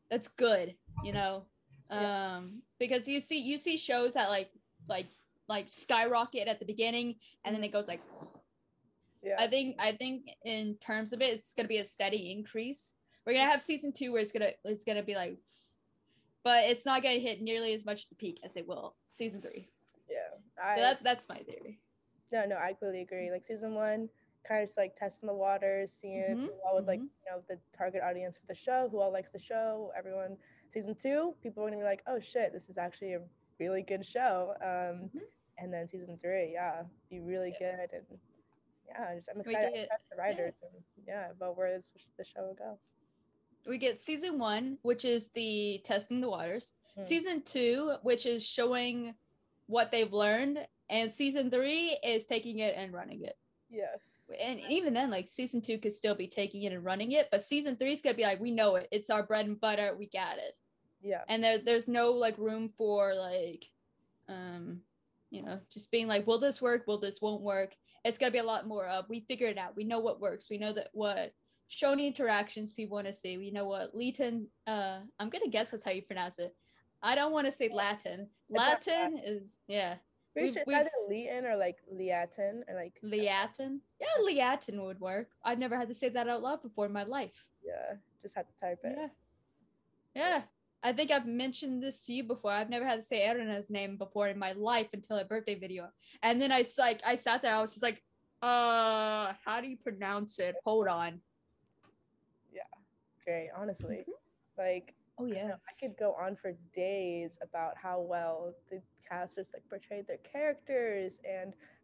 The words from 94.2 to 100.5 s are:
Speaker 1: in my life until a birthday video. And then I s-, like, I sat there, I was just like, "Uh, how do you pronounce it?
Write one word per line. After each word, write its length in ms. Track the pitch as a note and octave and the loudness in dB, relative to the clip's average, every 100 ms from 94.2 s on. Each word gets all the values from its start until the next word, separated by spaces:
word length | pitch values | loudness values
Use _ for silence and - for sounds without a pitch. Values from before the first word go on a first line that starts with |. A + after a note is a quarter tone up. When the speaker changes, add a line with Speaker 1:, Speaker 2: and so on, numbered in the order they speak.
| G3+ | 0
Speaker 1:
in 100 | G3+ | 0
my 140 | F#3+ | -2
life 380 | F#3+ G#3+ A#3 A3 | 0 2 2 0
until 260 | G#3 - G#3+ | -6 -4 -4
a 60 | |
birthday 320 | F#3+ A3 G#3+ F#3+ | -2 -2 -2 -4
video. 340 | F#3 F#3 F3 - - - | -6 -8 -10 -14 -20 0
And 180 | A3+ A#3+ | 2 4
then 120 | C#4 | 4
I 80 | C4+ | 4
s-, 180 | A#3+ - | 4 4
like, 220 | B3 A#3 | 4 4
I 120 | A3+ B3 | 2 2
sat 260 | A#3+ B3 | 2 2
there, 100 | A#3+ | 4
I 80 | A3 | 2
was 120 | A3 | 2
just 100 | G#3+ | 0
like, 180 | A#3+ A3 _ _ _ - | 0 0 _ _ _ -2
"Uh, 920 | A#3+ A#3+ A#3 A3+ A3 A3 G#3+ G#3+ G3 G3 | 4 6 6 6 6 4 2 2 0 -4
how 160 | G#3+ A#3 | -4 -4
do 60 | C4 | -4
you 120 | B3 | -6
pronounce 600 | C4 G3 G3 G3+ G#3 - | -6 -4 -2 -2 -2 -2
it? 160 | F3+ | -2